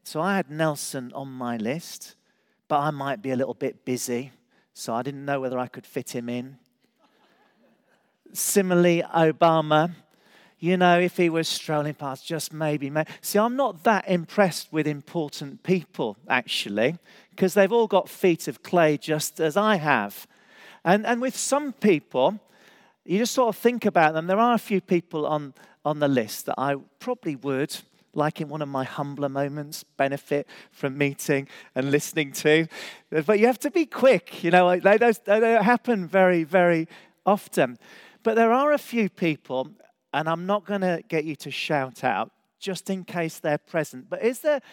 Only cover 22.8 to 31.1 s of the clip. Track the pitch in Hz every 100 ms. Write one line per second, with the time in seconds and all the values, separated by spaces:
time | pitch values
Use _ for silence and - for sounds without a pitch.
22.8 | _ _ - 185 233 - 240 190 233 240
23.8 | 214 180 156 160 170 196 233 233 - 196
24.8 | - 175 - 165 147 151 143 - - _
25.8 | 147 151 147 131 110 - - - 135 139
26.8 | - _ - 247 175 139 135 131 151 -
27.8 | - _ _ - 151 - 156 151 143 139
28.8 | 131 - 143 143 143 135 143 147 147 160
29.8 | - - 139 139 - 147 - - - -
30.8 | 143 139 143